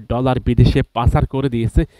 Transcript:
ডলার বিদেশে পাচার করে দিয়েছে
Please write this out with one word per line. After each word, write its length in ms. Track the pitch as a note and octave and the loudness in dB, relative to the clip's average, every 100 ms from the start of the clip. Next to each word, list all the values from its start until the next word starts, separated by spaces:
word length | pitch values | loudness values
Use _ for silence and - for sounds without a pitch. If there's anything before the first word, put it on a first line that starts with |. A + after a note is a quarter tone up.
| G#2+ | -6
ডলার 300 | A#2 C3 B2 | -4 -2 -2
বিদেশে 420 | - A#2+ A#2+ C#3 - | -2 2 4 2 -2
পাচার 320 | A#2+ A#2+ D3 C#3 | -2 0 0 -2
করে 240 | C3+ C3+ | -4 -4
দিয়েছে 360 | A#2 A2+ - D#3+ _ | -2 -2 0 -2 _